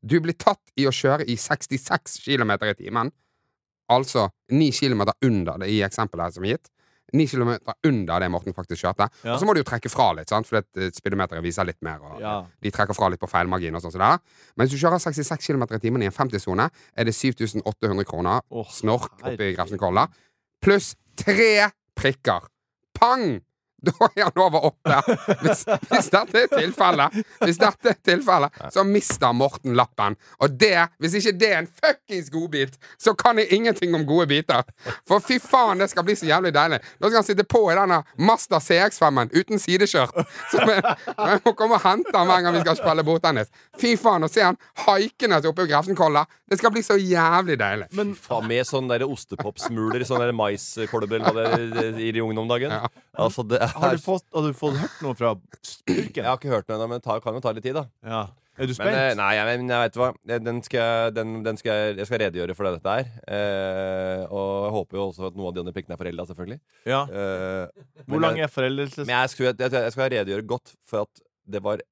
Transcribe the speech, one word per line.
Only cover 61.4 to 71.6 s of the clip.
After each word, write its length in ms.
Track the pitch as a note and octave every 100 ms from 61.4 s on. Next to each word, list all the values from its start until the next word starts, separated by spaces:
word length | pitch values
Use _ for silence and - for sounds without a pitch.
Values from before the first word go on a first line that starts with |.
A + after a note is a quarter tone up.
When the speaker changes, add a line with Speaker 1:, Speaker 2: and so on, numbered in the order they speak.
Speaker 3:
den 160 | A2 A2
skal 220 | A#2 G#2+
jeg, 160 | G#2+ G2+
jeg 80 | G2+
skal 140 | A#2+
redegjøre 320 | G#2 F2 F2
for 140 | F2+ G2+
dette 220 | E2+ F#2+
her. 140 | A2 B2+ A#2 -
Eh, 960 | G2+ G#2 G2 F#2+ F#2+ F#2+ F#2+ F#2 F#2 F#2
og 160 | G2 G2 G2 G2+
jeg 60 | G#2+
håper 220 | F2+ F#2+
jo 60 | G2
også 180 | E2+ F#2+
at 80 | F2+
noen 120 | F#2
av 60 | F2+
de 60 |
andre 100 | F2
prikkene 220 | F2+ F2 E2+
er 40 |
foreldet, 260 | F2 E2+ F2
selvfølgelig. 300 | F2 F2+ C#3 _ _ -
Speaker 2:
Ja. 140 | C3+
Speaker 3:
Eh, 800 | C#3 G2 G2+ F#2 F#2 F#2+ F2+ - - _
Speaker 2:
Hvor 100 | -
Speaker 3:
men 100 | D3+ D#3+
Speaker 2:
lang 100 | D#3+
Speaker 3:
jeg, 80 | D3+
Speaker 2:
er 80 |
foreldelses- 480 | - C3 C#3 C#3+ C3+ C3+
Speaker 3:
men 60 | B2
jeg 160 | B2+
skal, 160 | - B2+
jeg, 240 | A2+ B2+
jeg 220 | B2+ A#2 A#2+
skal 160 | C3
redegjøre 320 | B2 G2 G2 A2+
godt 200 | A#2+ _ _ _
for 220 | A2 G#2
at 160 | _ _ _ _
det 140 | G2+